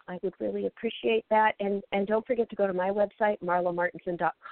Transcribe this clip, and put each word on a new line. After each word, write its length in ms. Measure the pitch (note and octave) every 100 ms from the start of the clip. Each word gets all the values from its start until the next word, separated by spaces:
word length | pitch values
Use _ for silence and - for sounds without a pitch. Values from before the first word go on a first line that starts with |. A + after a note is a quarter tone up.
| -
I 100 | F3+
would 100 | F#3+ -
really 280 | G#3 G3+ G3
appreciate 580 | - A3+ - A#3+ A3+ -
that. 260 | G#3+ A3 -
And, 240 | G3+ G3+ -
and 160 | G3 G3
don't 180 | A3
forget 240 | - A#3 A3+
to 60 | G#3
go 120 | G3
to 40 |
my 180 | F3+ F#3
website, 500 | G3+ G3+ - G#3+ G#3
marla 300 | F3 F3+ F3+
martenson 420 | F3 F3 - - E3+
dot 180 | E3+ - -